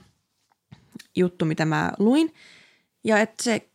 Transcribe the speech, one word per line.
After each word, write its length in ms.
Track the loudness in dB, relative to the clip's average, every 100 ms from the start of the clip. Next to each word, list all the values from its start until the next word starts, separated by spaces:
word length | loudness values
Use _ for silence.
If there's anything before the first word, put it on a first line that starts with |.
| _ _ _ _ _ _ _ -20 _ -20 -10 -2
juttu, 300 | -2 0 -4
mitä 200 | -2 -2
mä 260 | -2 -4 0
luin. 340 | 2 4 0 _ -20 -20 _ _ _ _
Ja 160 | 0 0
että 240 | 0 -4
se 260 | -4 -4 _